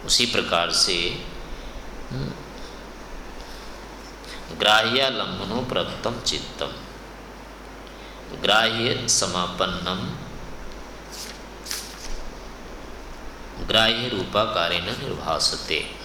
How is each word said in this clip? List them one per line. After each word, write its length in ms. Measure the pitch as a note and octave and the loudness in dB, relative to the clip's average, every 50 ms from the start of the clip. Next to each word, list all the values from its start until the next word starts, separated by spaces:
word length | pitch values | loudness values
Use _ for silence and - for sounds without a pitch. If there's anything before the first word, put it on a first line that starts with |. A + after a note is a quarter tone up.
| - | 2
उसी 220 | A2+ - - B2 | 4 6 6 6
प्रकार 440 | A#2 A2 G#2 F2 - F2+ E2+ E2+ E2+ | 6 4 2 4 6 6 6 6 6
से, 560 | F2 - - G2+ F#2 E2+ E2+ F#2+ - - - - - - - - - - - - - - - - - - - - | 4 4 4 4 4 2 2 0 0 -2 -6 -6 -8 -8 -8 -8 -8 -8 -8 -10 -10 -10 -10 -10 -10 -10 -8 -6
हम्म, 220 | B2+ C3 C3+ - - - - - - - - - - - - - - - - - - - - - - - - - - - - - - - - - - - - - - - - - - - - - E2 D#2+ | -4 -4 -4 -4 -6 -8 -10 -12 -12 -12 -10 -10 -10 -12 -12 -14 -14 -14 -12 -12 -10 -10 -10 -12 -12 -12 -12 -12 -12 -12 -12 -12 -12 -12 -12 -12 -12 -12 -14 -14 -14 -14 -12 -12 -10 -10 -10 -10 -4 4
ग्राह्यालम्बनो 1000 | G2 G#2 G#2+ A2 A2+ A2+ A#2+ C3 C3+ C3 A#2+ G#2 G2 F#2 F#2 F#2 G2 F#2 A2 B2 | 8 10 10 10 8 8 6 6 6 4 4 0 -2 -2 -2 -4 -2 0 0 0
प्रक्तम 580 | B2+ - - F2+ F2 - - - - A2 A#2+ A#2+ | 0 2 2 2 2 0 -2 -2 -2 -2 -2 0
चित्तम, 520 | - - D#2+ D2+ - - - - D2 C#2+ - - - - - - - - - - - - - - - - - - - - - - - - - - - - - - - - - - | 0 0 0 0 -4 -6 -4 -4 -4 -4 -4 -8 -12 -12 -14 -14 -14 -14 -14 -14 -14 -14 -14 -14 -14 -14 -14 -14 -14 -14 -14 -14 -14 -14 -14 -14 -14 -14 -12 -12 -12 -10 -8 0
ग्राह्य 680 | - F#2+ G2+ A2 A2+ A2+ A2 A#2 A#2 B2+ - - - A#2 | 4 6 8 8 8 6 4 2 2 2 2 2 2 4
समापन्नम 1160 | - - G2+ F2+ F2+ F2+ F2+ F2 - - F#2 F#2 F2+ E2+ E2+ F2+ F#2 F#2+ A#2+ D3 - - - - - - - - - - - - - - - - - - - - - - - - - - - - - - - - - - - - - - - - - - - - - - - - - - - - - - - - - - - - - - - - - - - - - - F#2+ E2 | 4 4 4 2 2 2 2 0 2 2 2 2 2 -2 0 0 0 0 -2 -4 -4 -6 -8 -10 -10 -10 -8 -8 -10 -8 -8 -10 -10 -10 -12 -12 -12 -14 -12 -12 -10 -10 -10 -10 -10 -12 -12 -14 -14 -12 -6 -4 -4 -4 -4 -8 -12 -10 -6 -4 -4 -4 -4 -8 -10 -10 -12 -12 -12 -12 -12 -12 -12 -12 -12 -12 -12 -12 -12 -12 -12 -12 -12 -12 -12 -12 -14 -12 -8 -6 0 4
ग्राह्य 400 | - A2 A2 A2+ A#2 A#2 B2 B2+ | 6 8 8 8 6 2 0 0
रूपाकारेण 760 | A#2 G2 F#2 F#2 G2 G#2 A2 A2 - F2+ E2+ E2+ F2 F2 E2+ | 0 0 -2 2 4 4 4 6 4 4 4 4 4 2 0
निर्भासते। 1040 | G#2 A#2+ - - - E2 D#2 - D#2+ D#2 D2 - - - - - - E2 D2 C#2+ - - - | -2 -4 -4 -4 -4 -4 -2 0 0 2 2 2 2 2 0 -2 0 0 0 0 -4 -10 -12